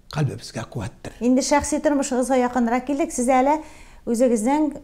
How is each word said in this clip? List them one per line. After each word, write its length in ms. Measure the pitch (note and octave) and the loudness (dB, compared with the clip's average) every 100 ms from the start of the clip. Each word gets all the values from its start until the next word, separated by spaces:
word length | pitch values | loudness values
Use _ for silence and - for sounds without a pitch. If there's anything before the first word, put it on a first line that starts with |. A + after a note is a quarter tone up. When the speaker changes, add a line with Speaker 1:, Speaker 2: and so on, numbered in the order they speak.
| - | -12
Speaker 1:
калбебезгә 540 | D3+ C3+ G2+ - A#2+ A2+ | -4 -4 -4 -12 -12 -10
куәттер. 440 | B2 F#2+ - - - | -10 -10 -12 -18 -4
Speaker 2:
Инде 220 | A#3+ B3+ | 2 2
шәхси 380 | C4+ C#4+ D4 D4+ | 4 0 2 0
тормышыгызга 560 | D4+ C#4+ C4+ B3+ A#3+ C4 | 0 0 0 -2 0 2
якынрак 480 | B3 B3+ A#3 B3 B3+ | 2 0 0 -2 -2
килдек. 240 | C#4+ E4+ | -4 -2
Сез 160 | B3 B3 | -2 2
әле 340 | C4 C4+ D#4 - - - - - | 2 4 0 -2 -20 -20 -16 -6
үзегезнең 640 | A3+ B3+ A3+ A3+ D4 D4+ D4 | 0 2 2 2 2 0 -4